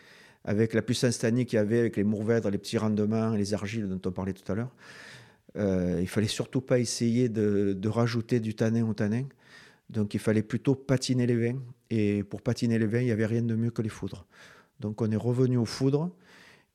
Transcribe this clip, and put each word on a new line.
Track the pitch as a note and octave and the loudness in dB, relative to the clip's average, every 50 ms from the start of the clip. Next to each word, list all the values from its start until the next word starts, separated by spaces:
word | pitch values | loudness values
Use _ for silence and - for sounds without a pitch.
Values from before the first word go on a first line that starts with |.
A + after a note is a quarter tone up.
| - - - - - - - _ - | -20 -20 -20 -20 -20 -20 -20 _ -6
avec | - G2+ G#2 A2+ A2+ - | -2 2 2 2 2 2
la | A2 G#2+ | 0 0
puissance | - A#2+ - - B2 A2+ | 0 0 0 0 0 0
tannique | - - A2+ A2+ B2+ B2 A#2+ | 0 0 0 2 0 0 0
qu'il | - | 2
y | A2 | 0
avait, | G#2+ G#2 A2+ A#2 | 2 2 2 2
avec | A#2 A2+ A2+ | 2 2 2
les | G#2+ G2 | 0 0
mourvèdres, | G#2 G#2+ G2+ G#2+ G#2+ A#2 A#2 G#2+ G#2 | 0 0 0 0 0 2 2 2 0
les | G2 G2 | -2 -4
petits | - - - | -4 -2 -2
rendements, | A2+ G#2 G#2+ G#2+ G#2 G#2 G#2 A2 A2+ A2 A2 | 0 0 0 0 2 0 0 0 0 0 0
les | A2+ G#2 G2+ F#2+ G#2 | 0 0 0 0 -2
argiles | F#2+ G#2 G2+ A2+ A#2 G#2 | -4 -4 -4 -6 -4 -4
dont | F#2+ F#2 F#2 - | -4 -4 -4 -4
on | F#2+ | -6
parlait | F2+ G2 F#2+ F#2+ F#2 | -4 -4 -4 -4 -6
tout | - - - | -6 -6 -4
à | F#2+ | -4
l'heure, | G#2+ B2 C3 - - - - - - - - - - - - - _ _ - - | -4 -4 -6 -10 -16 -20 -20 -20 -20 -20 -20 -20 -20 -20 -20 -20 _ _ -12 -6
euh, | - G#2 G2 F#2+ F#2 F2+ F2+ F2 E2+ | -2 0 0 0 0 0 0 0 0
il | F#2 | -2
fallait | F#2 - A2 G#2 | -2 0 0 0
surtout | A2 - - A#2 - - C3+ | 0 0 -4 -4 -4 -4 -4
pas | - - C3+ B2 | 0 2 2 2
essayer | B2 A2 - - A#2+ A#2 A2+ B2 B2+ | 2 0 -2 -2 0 2 2 2 2
de, | A#2+ G#2+ A2 G#2+ G#2 G2+ G2 G#2 G2 G2 | 2 2 2 2 2 2 2 2 2 0
de | F#2+ F#2+ A2 | 0 -2 0
rajouter | G#2+ A#2 A#2+ A#2 A#2 A#2+ A2 - B2+ A#2+ | 2 2 2 2 0 -2 -2 0 0 0
du | A2 A2 G#2+ | 0 -2 -2
tanin | - A#2 A2+ A2+ A#2 A2+ | 0 0 2 2 2 0
au | A2+ G#2 | 0 0
tanin. | - A2+ G2+ G#2+ A#2+ C3+ C#3 - _ _ - - - - - - _ _ - | -2 -2 -2 -2 -2 -4 -6 -12 _ _ -20 -20 -20 -20 -20 -20 _ _ -6
Donc | - A2 G#2 G2+ - | -4 -2 -2 -2 -2
il | G#2 | -2
fallait | - A#2 G#2+ A2 G#2+ | 0 2 2 2 0
plutôt | - - A2+ - C#3 C3+ | 0 -4 -2 2 0 0
patiner | C3+ - - C3 B2+ - - B2+ B2+ B2 | 0 0 0 0 0 0 0 0 2 2
les | A#2+ A#2+ | 2 2
vins. | A#2 A#2 A#2 B2 C3+ B2+ A#2+ C3 _ _ - | 2 0 0 -2 -4 -8 -12 -18 _ _ -2
Et | A#2 A2+ G#2 G2+ G#2 G2+ G2 | 0 2 2 2 2 0 -2
pour | - - G2 | -4 -8 -6
patiner | - B2+ A2+ - B2 A#2 A2+ A2+ | -2 -2 -2 0 2 2 2 2
les | A2+ | 2
vins, | G#2+ A2 A#2+ | 2 0 0
il | B2+ | 0
n'y | B2 | 2
avait | A2 G#2 A2+ | 2 2 0
rien | G#2 A2+ A#2 | 0 0 0
de | A#2 A#2 A2+ | 0 0 0
mieux | A2 A#2 A#2 | 0 0 -2
que | - - | -2 -2
les | A2+ G#2+ | -4 -4
foudres. | - - - F#2+ - G2+ F2+ _ _ - - - - - - _ _ - | -4 -6 -8 -10 -10 -10 -16 _ _ -20 -20 -20 -20 -20 -20 _ _ -8
Donc | - G#2 G#2+ - | -8 -6 -2 -2
on | A#2+ G#2+ | 0 0
est | A2 | 0
revenu | G#2+ F#2+ A#2+ B2 B2 C3 B2 B2+ | 2 2 2 2 4 4 4 4
aux | B2 A#2 | 2 0
foudres, | A2 - - C3 C3+ C#3 C#3+ D#3+ F3+ - - - - - - - - - - _ _ | 0 0 0 2 2 2 2 0 -2 -6 -10 -20 -20 -20 -20 -20 -20 -20 -20 _ _